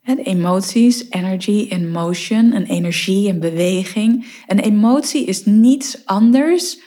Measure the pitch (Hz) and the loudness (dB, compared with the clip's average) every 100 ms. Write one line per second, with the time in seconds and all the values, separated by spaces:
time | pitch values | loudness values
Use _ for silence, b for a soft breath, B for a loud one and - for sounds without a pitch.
0 | - 262 - 180 175 185 190 240 240 240 | -4 -4 -2 -2 0 -2 0 2 2 2
1 | - 190 180 185 185 208 - 180 170 170 | -4 -6 -4 -4 -2 -2 -2 -4 -4 -4
2 | 170 175 - 220 233 202 180 175 170 170 | -4 -4 -2 2 4 2 -2 -2 -2 -4
3 | - 196 202 175 165 165 180 185 190 214 | -2 0 0 -2 -4 -2 -2 -2 -4 -2
4 | 220 233 B B B 196 220 208 226 269 | 0 0 B B B -2 2 2 4 2
5 | 294 302 185 185 - 214 233 269 - - | 0 -4 -4 -4 2 4 4 2 -4 -12
6 | - 196 233 262 302 349 349 - | -6 2 4 4 2 0 -2 -12